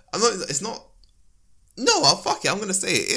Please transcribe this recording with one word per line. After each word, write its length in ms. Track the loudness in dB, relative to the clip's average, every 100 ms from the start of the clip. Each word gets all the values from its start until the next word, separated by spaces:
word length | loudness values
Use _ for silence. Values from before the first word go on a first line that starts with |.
| _
I'm 80 | 0
not, 120 | 0 0 -4
it's 100 | -6
not, 240 | -6 -10 -16 _ _ _ _ _ _ -20 _ -2
no, 240 | 2 4
I'll, 120 | 4 2
fuck 280 | 0 0
it. 60 | 0
I'm 80 | -2
gonna 160 | -2
say 180 | -2 0
it. 160 | 0
It 20 | 2